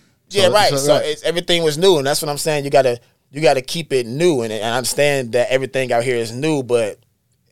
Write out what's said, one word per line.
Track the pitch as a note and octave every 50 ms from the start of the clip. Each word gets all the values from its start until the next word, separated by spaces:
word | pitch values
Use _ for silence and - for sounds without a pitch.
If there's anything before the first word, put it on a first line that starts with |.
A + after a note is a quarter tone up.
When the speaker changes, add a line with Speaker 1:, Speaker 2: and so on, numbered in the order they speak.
| _ _ _ _ _ -
Speaker 1:
Yeah, | F3+ G3+ F#3+
Speaker 2:
So, | F3+
Speaker 1:
right. | G3 G#3 G3+ D#3+
Speaker 2:
so, | C#3+
Speaker 1:
So | C3+ C#3 D3 D3+
Speaker 2:
right. | - -
Speaker 1:
it's, | D3+ D3+ -
everything | - D3+ E3 F3 F3 - F3 E3+
was | E3 D#3 D3 D3+
new, | F3+ G3 F3+ D3
and | C3
that's | C#3 D3 -
what | E3 D3+
I'm | D3 C#3+
saying. | - D#3+ D3+ D3 C#3
You | C#3
gotta, | C3+ C#3 C3 B2+ A#2+ A#2 _ _ _ _ _ _
you | - C#3+
gotta | D#3 D#3 C#3 C3
keep | - - - - D#3+ -
it | C3+ C3 A#2+
new, | A2+ A#2+ C#3+ E3+ F3+ D#3 B2
and, | A2+ A2
and | G#2+ A2 G2+
I | A#2 A#2
understand | B2+ A#2+ G#2 - C#3+ C#3+ D3 C#3+ C#3 B2+ A2+
that | A2 A#2+ A#2+ G#2
everything | B2+ C3+ C3+ B2 - C3 C3 A#2+
out | A#2+ A#2 A#2
here | C3 B2
is | A#2 A2+ G#2+
new, | A2+ B2+ C#3+ D#3+ D#3 C#3+
but | B2+ A#2 A#2+ A#2 A2 G2+ F2 - _ _ _ _ _ _ _ _ _ _